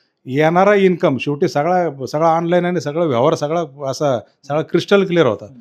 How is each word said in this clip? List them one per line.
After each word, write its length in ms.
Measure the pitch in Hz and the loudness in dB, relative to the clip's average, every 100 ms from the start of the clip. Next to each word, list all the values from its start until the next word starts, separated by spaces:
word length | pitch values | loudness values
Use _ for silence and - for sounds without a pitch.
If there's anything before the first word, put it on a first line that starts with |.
| _ _ 131 | _ _ -6
येणारा 500 | 135 156 175 196 208 | 0 2 2 4 4
इन्कम 420 | 190 170 165 123 | 2 2 0 0
शेवटी 300 | 143 143 175 | -4 -2 -2
सगळा, 580 | 143 160 180 170 139 123 | 0 0 0 -2 -6 -6
सगळा 240 | 151 165 | 0 0
ऑनलाईन 360 | 165 170 175 175 | 2 0 0 0
आणि 160 | 180 | -4
सगळा 220 | 147 156 | -4 -2
व्यवहार 320 | 165 117 147 151 | 0 2 2 0
सगळा 540 | 147 170 151 139 135 | -2 -4 -6 -8 -8
असा 300 | 131 147 117 | -2 -2 -2
सगळा 420 | - _ - 151 | -6 _ -6 -6
क्रिस्टल 440 | 151 175 - 202 170 | -2 -2 2 2 2
क्लिअर 220 | 170 131 | 2 2
होता. 260 | 101 107 127 | 0 -8 -20